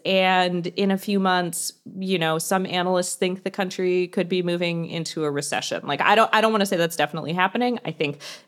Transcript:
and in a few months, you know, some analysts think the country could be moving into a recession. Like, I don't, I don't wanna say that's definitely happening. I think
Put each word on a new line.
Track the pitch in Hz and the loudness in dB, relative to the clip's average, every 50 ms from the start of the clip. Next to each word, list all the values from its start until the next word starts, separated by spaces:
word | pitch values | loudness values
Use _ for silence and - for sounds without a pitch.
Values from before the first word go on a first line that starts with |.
| - | -2
and | 175 190 190 185 185 185 185 180 180 175 175 170 | 2 2 4 6 6 6 4 4 2 0 -2 -4
in | 175 - - 196 196 | -4 -2 0 2 2
a | 196 | 2
few | 196 - 214 202 | 0 0 -2 0
months, | 196 190 185 180 180 180 170 170 - - - - _ - - - | 2 2 2 2 2 0 -2 -4 -6 -8 -8 -10 _ -20 -14 -10
you | 190 190 185 190 170 | -8 -2 -2 0 2
know, | 165 160 160 | 2 0 0
some | 160 - - 196 185 185 | 0 0 0 0 0 0
analysts | - 175 180 175 185 185 180 180 - - | 0 -2 0 0 2 2 0 0 -2 -2
think | - 190 180 185 190 - | -2 -2 -2 -2 -4 -6
the | 190 | -8
country | - 208 190 185 - - 185 180 180 180 180 | -4 -4 -4 -4 -2 -2 0 0 2 0 0
could | 175 - 196 175 | -2 -2 -4 -2
be | 175 190 180 175 | 0 0 0 0
moving | 175 175 175 180 170 170 165 165 | 0 -2 0 -2 -2 -2 -4 -6
into | - - 170 160 - - 165 156 | -6 -6 -8 -8 -6 -6 -4 -4
a | 147 | -2
recession. | 143 143 143 - 107 - - - - 82 - | -2 -4 -4 -2 -4 -4 -4 -4 -6 -6 -4
Like, | 139 143 - | -4 -2 2
I | - - 208 | 4 4 6
don't, | 220 226 - 220 | 6 6 4 4
I | 220 | 2
don't | 220 220 | 4 2
wanna | 220 202 196 | 2 2 0
say | 196 202 | 0 0
that's | 165 170 165 - | 0 0 0 0
definitely | - 147 143 - 160 151 147 | -2 -2 -2 -2 -8 -6 -4
happening. | 170 180 185 196 - 233 247 247 240 - - | 0 0 0 0 2 0 0 0 -2 -4 -6
I | 170 | -8
think | 160 - 160 143 143 - - - - - - | -4 -4 -4 -4 -4 -8 -12 -16 -16 -18 -16